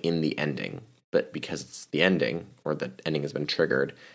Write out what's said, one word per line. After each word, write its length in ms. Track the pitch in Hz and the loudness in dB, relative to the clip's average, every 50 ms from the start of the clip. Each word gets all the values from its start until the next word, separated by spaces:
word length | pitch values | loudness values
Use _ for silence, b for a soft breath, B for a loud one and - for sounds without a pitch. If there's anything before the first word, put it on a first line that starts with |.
| - | 0
in 180 | 82 85 82 | 2 2 2
the 160 | 78 73 - - | 2 0 0 0
ending. 440 | 76 76 71 - 50 50 - - - - - _ _ _ | -2 -2 -2 -2 -6 -8 -8 -10 -14 -18 -20 _ _ _
But 220 | - 85 - - - | 0 0 0 0 -6
because 280 | - - - 85 78 | -8 -6 -6 -6 -8
it's 240 | - - - - - | -8 -8 -10 -10 -8
the 160 | - - 73 | -4 2 4
ending, 460 | 85 95 - 82 - 58 69 85 - - - - _ | 4 6 6 4 2 0 0 -4 -6 -10 -16 -8 _
or 120 | 76 78 | -4 -2
the 160 | 76 - - - - - | -2 -2 -6 -8 -8 -4
ending 180 | - 78 73 71 | -2 -2 0 -2
has 100 | 71 - | -2 -4
been 140 | 73 76 73 | -4 -2 -2
triggered, 460 | - - 82 71 65 65 67 71 - B B B | 2 2 2 4 4 2 2 0 -2 B B B